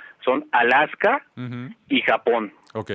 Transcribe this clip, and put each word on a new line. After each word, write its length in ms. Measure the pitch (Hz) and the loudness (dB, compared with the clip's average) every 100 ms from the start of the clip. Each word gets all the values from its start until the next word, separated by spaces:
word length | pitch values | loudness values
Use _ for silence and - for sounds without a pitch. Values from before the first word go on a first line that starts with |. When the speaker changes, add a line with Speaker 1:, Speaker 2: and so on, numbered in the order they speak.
| - _ | -20 _
Speaker 1:
son 220 | - 135 151 | -2 -2 0
Alaska 720 | 123 120 131 151 - 202 277 - - | 2 4 4 2 0 0 0 -4 -12
Speaker 2:
Ujú. 380 | 123 123 127 226 - | -10 -10 -12 -16 -4
Speaker 1:
y 140 | 135 | -2
Japón. 500 | - 113 - 117 104 - _ | 0 0 0 0 -2 -10 _
Speaker 2:
Ok. 160 | 110 104 | -10 -8